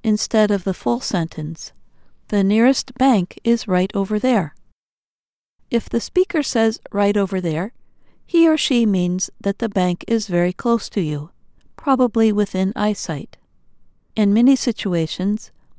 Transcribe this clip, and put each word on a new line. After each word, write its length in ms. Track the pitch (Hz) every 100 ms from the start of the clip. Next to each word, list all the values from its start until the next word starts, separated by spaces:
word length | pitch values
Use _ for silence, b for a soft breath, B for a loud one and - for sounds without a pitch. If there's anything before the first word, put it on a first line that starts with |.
instead 480 | 220 208 - 220 208
of 140 | 202
the 100 | 196
full 280 | 180 240 240
sentence, 720 | - 180 165 - 151 165 - - - - - - -
"The 140 | 208
nearest 500 | 196 214 240 269 - -
bank 420 | 269 220 180 -
is 240 | 233 233 -
right 240 | 180 190
over 240 | 202 196 208
there." 380 | 254 233 151 - - _ _ _ _ _ _ _ _ _ _
If 200 | 233 -
the 100 | 233
speaker 420 | - - 381 320
says, 380 | 277 233 220 220 -
"Right 260 | 196 202 208
over 220 | 196 190
there," 320 | 180 156 196 - - _ - - -
he 220 | 339 330
or 100 | 311
she 280 | - 240 226
means 440 | 190 175 180 - -
that 180 | 202 196
the 100 | 226
bank 340 | 196 180 175 -
is 200 | 226 214
very 260 | 175 175
close 360 | - 240 233 -
to 120 | -
you, 300 | 156 147 156 _ - - - -
probably 560 | - 262 247 233 226
within 420 | 208 202 185 190 -
eyesight. 640 | 208 208 - 147 - - _ _ _ - - _ _ -
In 180 | 208
many 220 | 208 247 269
situations, 960 | - - 202 175 160 - 190 214 - - _